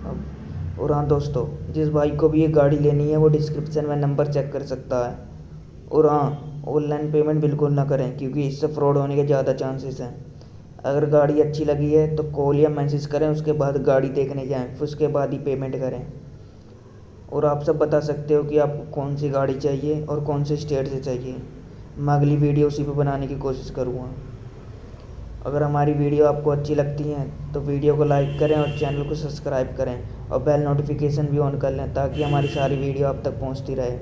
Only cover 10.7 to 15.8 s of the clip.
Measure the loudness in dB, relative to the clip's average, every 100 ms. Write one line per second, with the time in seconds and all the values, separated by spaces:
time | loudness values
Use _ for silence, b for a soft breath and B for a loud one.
10.7 | -6 0 2 6 6 6 4 4 2 0
11.7 | 2 4 4 4 0 -4 0 2 4 4
12.7 | 4 0 -2 -2 0 0 0 0 0 0
13.7 | 2 4 4 2 0 -2 -2 -4 -4 -4
14.7 | -6 -6 0 0 2 -2 -2 -4 -2 -4
15.7 | -4